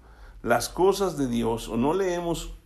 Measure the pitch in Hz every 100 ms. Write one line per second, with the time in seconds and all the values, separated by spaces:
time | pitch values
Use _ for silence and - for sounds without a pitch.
0 | - - - - 113 120 - - 190 196
1 | 190 147 131 117 113 113 - 113 139 185
2 | 190 175 170 165 - -